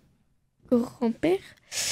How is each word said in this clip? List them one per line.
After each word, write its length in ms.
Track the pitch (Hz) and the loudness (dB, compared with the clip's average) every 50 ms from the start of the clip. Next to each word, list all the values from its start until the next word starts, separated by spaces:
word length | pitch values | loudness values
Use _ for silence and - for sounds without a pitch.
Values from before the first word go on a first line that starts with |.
| _ _ _ _ _ _ _ _ _ _ _ _ _ - | _ _ _ _ _ _ _ _ _ _ _ _ _ 0
grand-père, 680 | 254 240 233 - - - 240 226 226 - - 311 370 392 - - - _ _ - - - - - | 2 2 2 0 -4 -4 -2 -2 -2 0 0 0 0 0 -2 -8 -20 _ _ -12 -8 -6 -6 -6